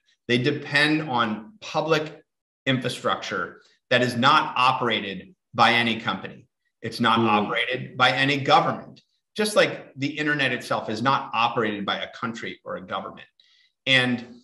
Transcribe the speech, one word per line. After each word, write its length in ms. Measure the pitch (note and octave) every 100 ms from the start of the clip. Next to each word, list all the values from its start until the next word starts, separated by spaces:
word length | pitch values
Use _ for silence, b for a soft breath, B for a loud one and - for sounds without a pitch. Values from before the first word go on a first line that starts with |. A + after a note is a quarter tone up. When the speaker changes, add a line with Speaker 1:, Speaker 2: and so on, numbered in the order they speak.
| _ _ -
Speaker 1:
They 120 | B2
depend 640 | C3+ C3+ - C#3+ D3+ D#3
on 500 | B2+ A#2+ A2+ G#2+ - -
public 600 | - D#3 D#3 D#3 D#3 - _ _ _ _
infrastructure 960 | C3+ B2+ B2 - A2+ F#2+ - G2 E2+ - b b -
that 100 | B2
is 160 | B2+ A#2
not 380 | C3+ D3+ - B2+
operated 800 | B2+ B2 A#2+ G#2+ G2 F#2+ - _ _
by 220 | A#2 A2+
any 260 | A#2+ A#2 G#2+
company. 480 | A2 F#2+ - - _ _ _ _
It's 180 | A2 -
not 200 | A#2 A#2
Speaker 2:
Mm. 100 | A2+
Speaker 1:
operated 720 | G#2 G2+ A#2 A#2+ B2+ C3 B2+
by 140 | B2+
any 260 | C3+ C3+ C#3+
government, 640 | C3 D#3 D#3+ G#2+ - - _ _ _ -
just 180 | G#3+
like 380 | G#3 D3 - - C3
the 220 | C#3+ C#3
internet 320 | D3+ D3 C3
itself 360 | A#2+ - A2+ G2+
is 140 | A2
not 280 | C3+ C3 -
operated 500 | A2+ A#2+ B2 G#2+ G2+
by 140 | G2 F#2
a 100 | -
country 480 | - A#2 A2+ F#2+ -
or 120 | - F2+
a 100 | F#2
government. 420 | G2 - - - _ b b b _ C3+
And 380 | C3 B2+ A#2 - -